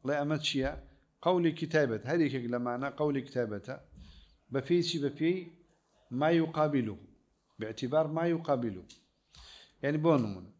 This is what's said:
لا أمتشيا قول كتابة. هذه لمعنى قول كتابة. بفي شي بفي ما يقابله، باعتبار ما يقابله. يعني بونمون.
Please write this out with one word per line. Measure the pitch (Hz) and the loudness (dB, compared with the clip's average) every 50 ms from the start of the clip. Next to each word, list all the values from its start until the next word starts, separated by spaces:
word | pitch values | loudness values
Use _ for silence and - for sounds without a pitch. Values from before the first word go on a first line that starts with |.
| - | -2
لا | 131 147 147 | -2 -2 0
أمتشيا | 143 147 156 151 156 - - 135 131 139 151 - - - - _ _ _ _ _ | 0 0 -2 -2 -2 -2 0 0 0 -2 -4 -8 -14 -18 -20 _ _ _ _ _
قول | - 175 185 180 170 165 | 2 2 4 4 4 2
كتابة. | 160 156 160 151 160 156 147 123 110 107 113 | 0 0 -6 0 2 2 4 4 0 -4 -2
هذه | 123 160 170 156 135 127 | -2 2 2 2 2 2
لمعنى | 131 120 120 120 120 120 120 120 123 135 | -2 -4 -2 -2 -2 -2 -2 -4 -4 -4
قول | 143 - - 151 151 143 135 | -6 -2 0 0 0 0 -2
كتابة. | 123 - - 127 120 107 107 101 - - 135 - - _ - - - - - - - _ _ _ _ _ | -4 -4 -2 -2 -2 -2 -4 -8 -8 -10 -14 -14 -16 _ -20 -20 -20 -20 -20 -20 -20 _ _ _ _ _
بفي | 127 139 139 - 175 175 | -4 -4 0 2 2 2
شي | 170 170 - 156 143 | 2 0 -2 -2 -2
بفي | 139 143 - 156 170 185 185 170 170 - _ _ _ _ _ _ _ _ _ _ _ | -2 -2 0 0 0 0 0 -4 -12 -18 _ _ _ _ _ _ _ _ _ _ _
ما | 120 127 147 160 | -4 0 2 4
يقابله، | 170 165 165 160 160 156 151 151 143 135 117 107 98 82 - - - _ _ _ _ _ _ _ _ - | 4 4 2 2 0 0 0 2 2 0 0 0 -6 -8 -14 -20 -20 _ _ _ _ _ _ _ _ -10
باعتبار | 110 110 107 - - 120 139 156 160 | -8 -8 -6 -6 -6 0 2 2 2
ما | 147 156 165 170 | 2 -2 -2 0
يقابله. | 175 165 160 165 156 143 123 120 113 95 90 90 - - _ _ _ _ _ _ _ _ - - - - - - _ _ _ - | 0 0 -2 0 0 0 0 0 -4 -6 -8 -14 -18 -20 _ _ _ _ _ _ _ _ -20 -20 -20 -20 -20 -20 _ _ _ -2
يعني | 139 151 | -2 0
بونمون. | 151 151 165 156 135 113 104 98 92 90 - - | 2 4 6 6 6 4 0 -4 -10 -12 -16 -20